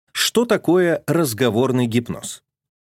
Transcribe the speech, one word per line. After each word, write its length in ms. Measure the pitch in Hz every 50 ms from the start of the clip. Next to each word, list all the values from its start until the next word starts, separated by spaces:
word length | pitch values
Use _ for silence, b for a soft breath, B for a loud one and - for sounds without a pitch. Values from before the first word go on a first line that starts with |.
| _ _
Что 340 | - - - - - 220 240
такое 600 | 240 214 - - - 170 185 180 170 160 - -
разговорный 800 | - 147 165 165 131 110 104 131 120 101 117 131 127 123 127 123
гипноз? 560 | 117 110 123 120 - 82 - - - - - _ _ _ _ _ _ _ _ _ _ _